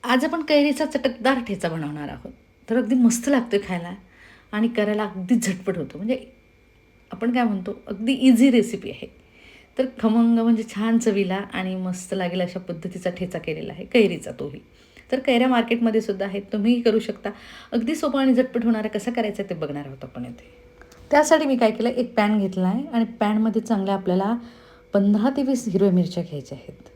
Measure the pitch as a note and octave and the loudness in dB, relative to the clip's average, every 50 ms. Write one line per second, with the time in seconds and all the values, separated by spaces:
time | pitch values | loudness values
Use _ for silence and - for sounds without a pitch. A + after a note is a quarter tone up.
0 | - B3+ B3 C4 C4+ D#4+ E4 E4 D#4 - D4+ D4 C#4+ D4 C#4 - D#4 D4+ - C#4 | 0 2 2 2 2 0 -2 -4 0 2 4 4 4 4 2 0 -2 -2 -2 -2
1 | - C4+ B3+ - G#3+ B3+ C#4 B3+ A#3+ - G3+ F#3 - E3+ D#3+ E3 D3+ D3 D3 D3+ | -2 -2 -2 0 0 0 0 0 -2 -6 -6 -4 -4 -4 -4 -4 -6 -6 -8 -8
2 | D3 C#3+ C#3+ C#3 - - - _ _ _ _ _ _ - A3+ B3 A3+ G#3 C4 B3+ | -10 -12 -12 -14 -16 -18 -20 _ _ _ _ _ _ -2 -2 -2 0 2 2 6
3 | A#3+ A#3 A#3 - - C#4+ C#4+ B3+ A#3 - - G3+ G3+ - F#3+ E3+ E3 F3 F#3 G3+ | 6 4 4 2 0 2 2 2 0 0 -2 -2 -2 -2 -6 -6 -6 -10 -14 -16
4 | - _ _ _ - - - - _ _ - G#3 A3+ A#3 - - G#3 G#3 G#3+ G#3 | -18 _ _ _ -20 -20 -20 -20 _ _ -2 0 0 0 0 0 0 0 0 -2
5 | G#3+ G3 F3+ F#3+ F#3 F3+ B3+ - - F#3+ F#3 - - - F3+ F3 C#3+ C3+ - - | -2 -4 -6 -8 0 0 0 2 2 -2 -4 -4 -4 -4 -4 -4 -6 -8 -10 -8
6 | G3 A3+ B3+ - - - _ _ _ _ _ _ _ _ _ _ _ _ _ _ | -4 -4 -4 -4 -6 -14 _ _ _ _ _ _ _ _ _ _ _ _ _ _
7 | _ _ - - A3+ A#3+ A#3+ B3+ A#3+ A3+ G3+ F#3+ F3+ G#3+ - - - - G#3+ F#3 | _ _ -10 -4 -2 -2 0 2 0 0 0 -2 -6 -8 -10 -10 -10 -12 -10 -6
8 | A3 A#3 C#4 - C4 C4 B3 G#3+ B3+ C#4 A#3+ A#3 G3+ - - - - - - - | -2 -2 0 4 6 6 6 8 8 6 6 6 4 2 -4 -10 -10 -12 -14 -14
9 | - - - - _ _ _ - - - - - _ _ _ - C4 C4 - - | -16 -18 -18 -20 _ _ _ -20 -20 -20 -20 -20 _ _ _ -4 -4 -4 -2 -2
10 | - A3+ G#3+ A#3 A#3 A#3 A#3 A3+ A3+ A#3 A#3 A3 A3 A3 - G3+ G#3+ A3+ A3+ A3+ | 0 2 4 4 4 4 4 4 4 4 2 2 0 -8 -6 -4 0 2 2 2
11 | - A3+ G3+ G3+ G3 F#3 F#3 G3 G3+ F#3+ - F3+ F#3 F#3 F#3 F#3 F#3 F#3 F3+ F3+ | 2 2 2 2 0 0 -2 -4 -4 -6 -8 -6 -6 -4 -6 -4 -4 -6 -6 -8
12 | - - G3 G3 F3+ F3 F3 F#3 F3+ F3 - F#3 F3+ - F3 D#3+ - F3+ - F#3 | -8 -6 -4 -4 -4 -2 -2 -2 -4 -4 -4 -10 -10 -10 -12 -10 -10 -10 -10 -6
13 | - F3+ F3+ - F#3 F3+ - D#3+ D#3+ - D3+ D#3+ - - - D#3+ F#3+ - - B3 | -6 -6 -4 -4 -8 -8 -8 -8 -8 -6 -8 -8 -8 -12 -12 -14 -16 0 2 4
14 | G#3+ F#3 F3 - - - - - - C#3+ C#3 - - _ _ _ _ _ _ - | 4 4 2 -4 -8 -12 -10 -10 -10 -10 -10 -14 -20 _ _ _ _ _ _ -20
15 | - _ C4 C4 C4 - B3 A#3 B3 C4 B3+ A#3 A3+ A#3 A#3 A#3 A#3 A3+ G#3+ A3 | -8 _ -6 -4 0 2 4 4 4 4 4 2 2 0 0 0 0 2 2 0
16 | A3 - G3 F#3+ G3 G3+ F#3+ G3+ G3+ - - G#3 G3+ A#3 B3 A#3+ A#3 A#3 G#3+ A3+ | 0 -2 -4 -4 -4 -6 -6 -8 -8 -6 -4 0 2 2 2 4 4 2 2 2
17 | A3+ - - - - G#3 G#3 - - - - - - - - B3 A3+ A#3 D#4+ D4+ | 0 -2 -10 -8 -8 -10 -10 -10 -18 -20 -20 -20 -16 -4 -4 -2 0 0 -2 -2
18 | - D4 C4+ C4+ C4+ C4 B3+ A#3 C4 C4 - B3+ A3+ A#3 A3+ G#3+ G#3+ G#3+ - G#3 | -2 -2 0 2 4 4 4 4 2 2 -2 -2 0 2 0 0 -2 -4 -4 -4
19 | G3+ B3 A#3+ A#3+ A3 G#3 G3+ - G3 F#3+ F3 D#3+ D#3+ C#3+ C#3+ D3 C#3+ C3+ C3+ C3+ | -4 -4 -4 -2 -4 -4 -4 -6 -6 -8 -6 -6 -6 -6 -6 -8 -10 -12 -12 -14
20 | - B2 - B2+ B2 B2 A#2+ - - - - - - - - - - - - - | -16 -16 -12 -14 -14 -14 -14 -18 -20 -20 -20 -20 -20 -20 -20 -20 -20 -20 -20 -20
21 | - - D4 D4 D4+ D4+ E4 D#4 D#4 C#4 C4+ A#3+ A#3+ G#3+ G#3+ - A3 A#3+ B3 A#3+ | -4 2 4 4 6 6 4 4 4 2 2 4 2 2 2 0 -2 -2 -2 -2
22 | B3 A#3+ - - G#3 G#3 G#3+ G#3+ G3 F#3 F#3 F#3+ F#3 F#3 G3 A#3+ C#4+ - B3 A#3 | -4 -2 0 0 2 2 2 2 0 0 -2 0 0 0 0 -2 -4 -2 -2 -2
23 | A3+ - - - G#3+ G#3 G#3+ G#3+ A3 A3 G#3 A3+ A3 - A#3 G3 F#3+ F#3+ G3 F#3+ | -2 -2 -2 -2 -2 0 2 2 0 2 0 -2 -2 0 -2 0 0 0 -2 -2
24 | F#3 F#3 F3+ F#3+ F#3+ G#3 A#3 A#3+ - - - - - - - - - _ - G3+ | 0 0 0 0 0 0 -2 -4 -6 -14 -20 -20 -20 -20 -20 -20 -20 _ 0 2
25 | G3 G3+ G#3 G#3 G#3 C#4 C4+ C#4+ C#4 C4 C4+ A#3+ A#3+ A3+ F3 F#3 G3 G3+ F3+ F#3 | 4 4 4 4 2 0 0 0 0 0 0 -2 -2 -2 0 2 4 4 4 4
26 | E3+ D#3+ - F3 E3 - D3+ C#3+ C#3 - C#3 C3+ - - - - - - - | 2 0 -2 -6 -8 -6 -10 -12 -12 -12 -16 -16 -16 -20 -20 -20 -20 -20 -20